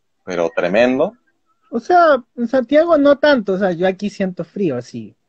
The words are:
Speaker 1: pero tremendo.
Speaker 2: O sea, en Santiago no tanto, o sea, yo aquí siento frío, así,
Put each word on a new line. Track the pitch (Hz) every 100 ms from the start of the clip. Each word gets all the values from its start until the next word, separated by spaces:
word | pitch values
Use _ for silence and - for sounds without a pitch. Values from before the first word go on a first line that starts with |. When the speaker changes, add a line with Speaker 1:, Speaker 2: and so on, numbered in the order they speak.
| _ _
Speaker 1:
pero | - 87 85
tremendo. | - 87 101 123 131 175 - _ _ _ _ _
Speaker 2:
O | 233
sea, | - 349 330 269 - -
en | 240
Santiago | 269 240 294 339 311
no | 285 285
tanto, | 302 269 202
o | 185
sea, | 196
yo | 165 185
aquí | 185 208
siento | - 190 180
frío, | 165 202 185 123
así, | 123 123 110 -